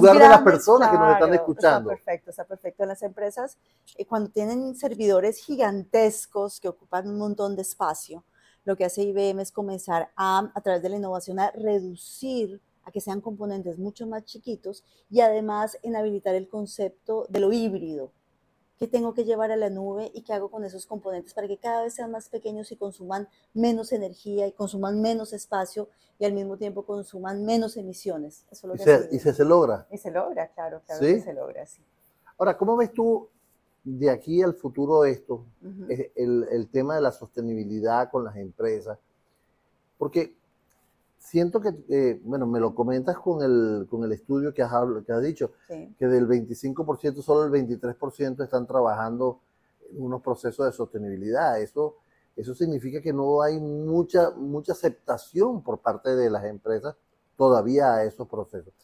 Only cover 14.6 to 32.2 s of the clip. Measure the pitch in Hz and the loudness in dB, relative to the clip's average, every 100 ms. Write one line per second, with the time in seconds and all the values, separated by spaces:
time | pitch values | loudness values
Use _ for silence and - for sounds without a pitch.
14.6 | 190 202 _ _ - 220 226 214 214 208 | -10 -14 _ _ -2 4 6 4 0 -2
15.6 | 214 - 233 220 214 202 196 185 190 214 | -4 -6 -8 -4 -2 -2 -2 -2 -4 -10
16.6 | 202 - 196 - - 220 - 202 196 233 | -10 -6 -8 -8 -6 -6 -4 -2 0 0
17.6 | 226 190 165 151 131 _ _ _ _ _ | -2 -4 -8 -10 -12 _ _ _ _ _
18.6 | _ - 233 240 233 226 226 220 220 220 | _ -10 -4 -2 -2 -4 -2 -2 -2 -2
19.6 | 208 190 196 196 220 214 226 208 196 220 | -4 -4 -8 -8 -10 -14 -8 -8 -8 -10
20.6 | 196 185 - 214 196 180 175 - 202 196 | -12 -14 -14 -12 -10 -10 -10 -10 -8 -8
21.6 | 233 233 233 233 233 220 - 226 214 214 | -6 -4 -6 -8 -10 -12 -12 -12 -10 -10
22.6 | 214 - 202 190 180 196 202 _ _ 220 | -12 -12 -12 -12 -10 -8 -10 _ _ -2
23.6 | 233 226 226 220 190 185 - 202 202 196 | 0 0 -2 -6 -6 -12 -8 -4 -4 -4
24.6 | 202 196 196 208 220 226 220 208 - 196 | -8 -6 -4 -2 0 -2 -6 -12 -6 -4
25.6 | 185 214 208 _ _ - 202 202 196 196 | -4 -8 -12 _ _ -4 -2 -2 -6 -8
26.6 | 208 196 196 202 190 190 185 202 208 233 | -8 -8 -8 -10 -10 -12 -8 -6 0 0
27.6 | 220 233 190 175 202 165 151 - _ - | 0 -6 -14 -10 -8 -8 -8 -16 _ -18
28.6 | 185 180 190 139 - 135 147 143 147 175 | -12 0 6 6 6 -2 0 4 6 6
29.6 | 143 101 - - - 170 196 320 165 - | 6 0 -6 -14 -8 -6 -4 -6 -8 -10
30.6 | 165 160 - 156 147 208 175 143 135 - | -12 -12 -12 -2 2 2 0 -10 -12 -12
31.6 | - - _ _ _ _ | -18 -20 _ _ _ _